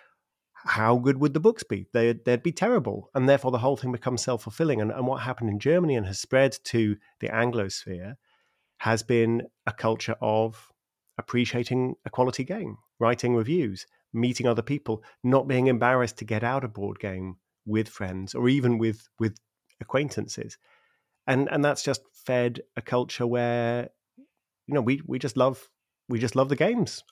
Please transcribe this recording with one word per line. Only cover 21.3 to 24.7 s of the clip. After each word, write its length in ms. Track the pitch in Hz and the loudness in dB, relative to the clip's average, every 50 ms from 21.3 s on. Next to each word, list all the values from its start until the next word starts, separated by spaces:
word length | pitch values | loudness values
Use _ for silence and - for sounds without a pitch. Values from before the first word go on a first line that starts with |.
| 131 127 139 - | 0 0 0 0
and 140 | - 151 143 | 0 0 0
that's 180 | 147 139 - - | 0 0 0 -2
just 200 | 143 135 - _ _ _ | -4 -4 -4 _ _ _
fed 480 | _ - - 127 123 123 120 120 - - _ - | _ -6 -2 0 0 0 0 -2 -6 -14 _ -12
a 60 | - - | -12 -6
culture 440 | - - 123 123 117 - - 123 | -2 -2 -2 -2 -2 -4 -4 -2
where, 640 | 120 120 123 120 120 120 120 120 117 120 120 120 - _ _ _ _ _ _ 269 _ _ _ _ _ _ _ _ | 0 0 0 0 0 0 0 0 -2 -2 -4 -6 -8 _ _ _ _ _ _ -20 _ _ _ _ _ _ _ _
you 80 | - | -2